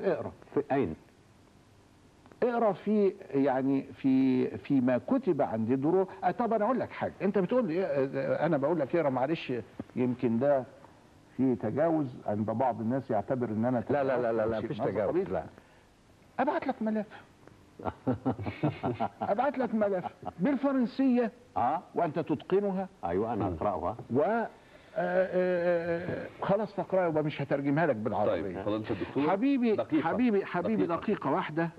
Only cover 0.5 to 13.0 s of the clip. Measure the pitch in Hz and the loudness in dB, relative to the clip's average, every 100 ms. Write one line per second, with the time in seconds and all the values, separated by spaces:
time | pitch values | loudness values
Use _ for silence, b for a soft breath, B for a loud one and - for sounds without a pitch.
0.5 | 147 - 135 92 78 - - - - - | -4 0 0 0 -4 -14 -20 -20 -20 -20
1.5 | - - - - - - - - - 240 | -20 -20 -20 -20 -20 -20 -20 -20 -2 0
2.5 | 233 220 170 208 214 196 196 - 139 135 | 4 2 2 0 2 2 0 -4 0 2
3.5 | 131 135 135 - - 135 131 131 127 127 | 2 2 0 -2 -2 2 4 4 4 0
4.5 | 107 - 139 123 123 - 269 185 143 117 | -4 0 2 4 0 2 0 2 0 0
5.5 | 110 110 135 147 190 185 B 185 175 233 | 0 0 2 2 2 0 B -4 0 0
6.5 | 220 208 233 120 - - - 190 202 175 | 2 2 0 -4 -4 -6 -2 0 0 2
7.5 | 247 196 170 180 139 139 139 135 131 156 | 2 2 0 0 0 0 0 0 0 2
8.5 | 147 139 175 131 170 147 127 139 165 - | 2 2 0 0 2 2 0 0 -2 -4
9.5 | 117 - - - - 127 120 123 117 143 | -6 -6 -14 -10 -2 0 2 2 2 4
10.5 | 135 123 - - - - - - - 131 | 2 0 -16 -20 -20 -20 -20 -14 0 2
11.5 | 120 110 113 165 160 131 - - 104 107 | 2 0 0 2 2 -2 -6 -4 -2 -2
12.5 | 113 131 110 113 135 | 0 0 0 -2 -2